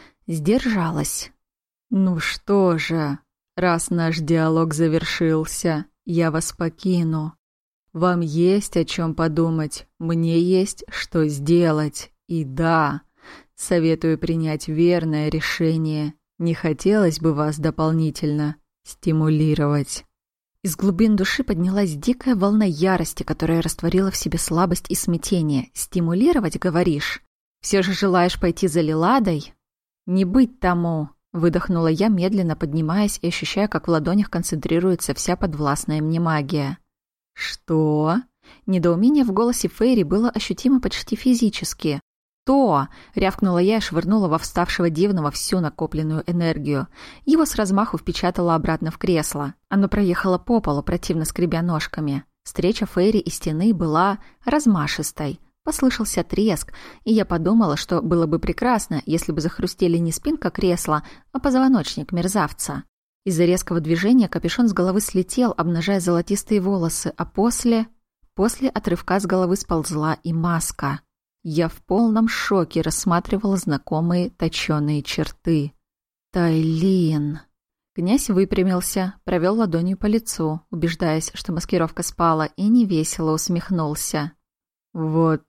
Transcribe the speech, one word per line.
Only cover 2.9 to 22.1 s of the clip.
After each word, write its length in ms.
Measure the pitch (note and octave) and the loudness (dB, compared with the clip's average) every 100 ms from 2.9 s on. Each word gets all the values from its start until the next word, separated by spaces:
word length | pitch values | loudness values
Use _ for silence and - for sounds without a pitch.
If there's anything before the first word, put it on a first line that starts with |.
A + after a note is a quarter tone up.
| E3 D3 C#3 _ _ _ - | -2 -2 -4 _ _ _ -2
раз 340 | F3+ E3 - | 0 0 0
наш 300 | F3 E3 D#3+ | -2 0 -2
диалог 560 | D3+ E3 D#3+ D#3+ E3 D3+ | 0 2 2 2 0 0
завершился, 1080 | E3 D#3+ E3 - E3 D#3+ D#3 - F3 D#3 - _ - | 0 0 -2 0 0 0 -2 -4 -2 -2 -6 _ -4
я 240 | E3 E3 | 0 0
вас 240 | D#3 - | 0 -4
покину. 800 | - E3 D#3+ F#3 F3+ E3 D#3+ D#3 - _ _ _ _ _ | -4 -6 -4 -2 0 0 -2 -4 -10 _ _ _ _ _
Вам 300 | D#3+ F3+ F3 | -2 0 0
есть 560 | E3 D#3 F3 G3+ - E3+ | -2 2 2 2 0 -2
о 80 | D#3+ | -2
чем 300 | - E3 D#3 | -2 -4 0
подумать, 720 | E3 D#3 E3 D#3+ D3+ - - - | -2 0 0 0 -4 -8 -16 -8
мне 420 | E3 E3 E3 E3 | -4 0 2 2
есть 440 | F3+ F#3 G3+ - - | 2 2 0 -4 -12
что 380 | - - E3+ D3+ | -12 -4 0 0
сделать. 840 | C#3+ C#3+ E3+ E3+ D#3 D3+ - - _ - | -2 2 4 4 2 -2 -6 -16 _ -8
И 160 | E3 | -6
да, 580 | C#3+ C3 E3 E3 D3 C#3+ - _ - - - - | -4 -2 0 2 0 -2 -10 _ -20 -20 -20 -12
советую 640 | - F3 E3 D#3+ E3 D#3 | -2 2 2 2 0 0
принять 480 | E3 E3 D#3 D3+ - | -2 -2 -2 -4 -4
верное 640 | D#3 E3+ F3 D#3+ D3+ D3+ | 2 2 2 0 -2 -2
решение. 840 | D#3 - - E3 D#3+ D#3 D3+ D3 - _ - | -2 -4 -2 0 0 -2 -2 -4 -8 _ -6
Не 160 | E3+ | -2
хотелось 640 | D#3+ E3 D3 F#3 G#3+ F#3 D3+ | -2 -2 0 2 4 4 2
бы 140 | E3 | 0
вас 240 | D3 D3+ D3+ | 0 -2 -2
дополнительно 1000 | D#3 D#3 D#3+ D#3+ D#3 - D3+ D3 D3+ D#3 _ _ | -2 0 0 2 0 -2 -2 -2 -4 -6 _ _
стимулировать». 1200 | - - - D#3 D#3 D#3 D#3 D3+ C#3+ D3 C#3 - - _ _ _ _ _ | -20 -8 -2 2 2 2 2 2 2 0 -2 -8 -14 _ _ _ _ _
Из 160 | G3 D3+ | -8 -2
глубин 400 | G3 F3 A3 G#3 | 0 2 4 2
души 260 | F#3+ - | 0 -2
поднялась 500 | C4 E3+ F3+ G3 G3 | -2 0 0 0 0
дикая 420 | D3 D#3+ | -2 -2